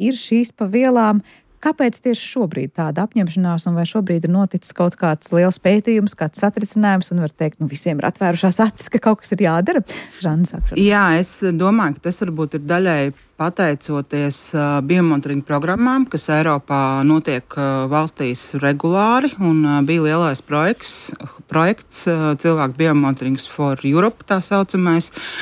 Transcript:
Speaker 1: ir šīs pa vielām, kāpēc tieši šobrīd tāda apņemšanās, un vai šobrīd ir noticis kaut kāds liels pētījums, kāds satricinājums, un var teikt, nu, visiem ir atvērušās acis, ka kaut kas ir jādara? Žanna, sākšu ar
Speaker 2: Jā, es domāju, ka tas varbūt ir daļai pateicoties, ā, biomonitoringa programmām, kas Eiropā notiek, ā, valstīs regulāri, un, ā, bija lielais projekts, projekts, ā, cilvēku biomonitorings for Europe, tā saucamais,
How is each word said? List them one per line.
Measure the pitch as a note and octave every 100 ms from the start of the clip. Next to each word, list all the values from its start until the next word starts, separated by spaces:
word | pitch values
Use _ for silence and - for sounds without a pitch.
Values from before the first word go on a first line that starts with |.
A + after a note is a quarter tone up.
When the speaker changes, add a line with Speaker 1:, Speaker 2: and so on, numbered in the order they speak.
Speaker 1:
ir | G#3+ C4
šīs | - A3+ A#3+
pa | - G3+
vielām, | G#3+ C4 B3 A3 G#3 - - _ _
kāpēc | D4+ D#4 B3 -
tieši | B3+ A3+ -
šobrīd | C4 F#3+ C#3 C3+ -
tāda | D#3+ D#3 G#3
apņemšanās, | A#3 F3+ E3 F3+ E3+ F3+
un | E3+
vai | E3
šobrīd | A3 F#3 E3+ E3
ir |
noticis | F#3 G3 F3+ - -
kaut | F3 -
kāds | E3+ D3+ -
liels | E3+ F3+ F#3
pētījums, | F3+ G#3 G#3 A3+ G3+ -
kāds | D#3 -
satricinājums, | G3+ G#3 G#3 - G#3 F#3+ F3+
un | F3
var | D#3
teikt, | - D#3 -
nu, | D#3
visiem | C#3+ F3 D3
ir | -
atvērušās | - F#3 E3+ F#3+ F#3 A3
acis, | - -
ka | A#3+
kaut | - G#3+
kas | -
ir | F#3+ F#3+
jādara? | E3 G3 E4+ - - - -
Žanna, | F3+ D#3 F3
sākšu | F3 - -
ar |
Speaker 2:
Jā, | G3+ G#3 F#3+ E3
es | F3+ -
domāju, | F#3+ E3 F#3+ A3 F3 C#3+
ka | F3
tas | F3+
varbūt | F#3+ D#3 D3+ D#3
ir | D3
daļai | F3 F#3 D#3 C#3 C#3 _ -
pateicoties, | D#3+ F3 F3 D3 - D3 C3+ D3 C#3+ C#3 -
ā, | D#3+ D3 C#3+
biomonitoringa | C#3 F3+ E3+ C#3+ C#3 C#3 -
programmām, | D3 D#3+ G3 A#3+ C4 C4
kas | D#3+ -
Eiropā | D#3 D#3+ C#3+ - C#3 C3+ C3+ C#3
notiek, | D#3 D3+ B2+ - -
ā, | C#3 C3+ C3
valstīs | D3 D#3 - C3+ B2 - C#3
regulāri, | C#3+ C#3+ E3 F#3 G#3 A#3+ D4 -
un, | F#3 D#3+
ā, | D3+ C#3+ C#3+
bija | E3
lielais | D3+ D#3+ E3 C3
projekts, | - D3 E3 A#3+ - - - - C#3 - -
projekts, | D#3+ E3+ A3 - - -
ā, | E3 D#3 C#3+
cilvēku | E3+ D#3+ C3+ B2+
biomonitorings | D#3+ D3 C#3 C3+ B2+ C3+ -
for | - D3 C3+
Europe, | C#3 D3+ G#3 A3+ -
tā | F#3+
saucamais, | F3+ G3+ F#3+ F#3+ F3+ E3 E3 - - -